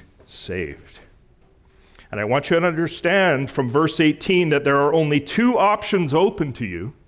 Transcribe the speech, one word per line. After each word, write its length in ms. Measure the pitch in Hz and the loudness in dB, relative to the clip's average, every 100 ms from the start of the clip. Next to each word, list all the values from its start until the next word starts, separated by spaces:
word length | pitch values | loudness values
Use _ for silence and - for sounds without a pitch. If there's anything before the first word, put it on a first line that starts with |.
| - _ - | -16 _ -20
saved." 760 | - - 92 76 71 - - - _ _ _ _ _ _ _ _ - - | -18 -10 -8 -8 -10 -20 -20 -20 _ _ _ _ _ _ _ _ -20 -12
And 80 | 104 | -8
I 40 | |
want 260 | 104 135 143 | -2 -2 0
you 100 | 165 | 0
to 40 | |
understand 880 | 180 160 160 - 170 196 185 135 139 | 2 0 -4 -4 0 2 2 0 -2
from 180 | - 123 | -4 -2
verse 300 | 143 160 - | 0 0 2
eighteen 520 | 156 147 - 180 165 | 2 2 0 0 2
that 120 | 143 | 2
there 180 | 143 139 | 2 2
are 140 | 147 | 2
only 240 | 160 151 147 | 2 2 0
two 400 | 143 - 240 240 | -2 0 2 2
options 560 | 196 214 - 196 156 | 2 0 0 -2 2
open 380 | 147 190 190 151 | 2 2 0 -6
to 120 | - | -6
you. 280 | 107 85 107 - | -8 -8 -10 -12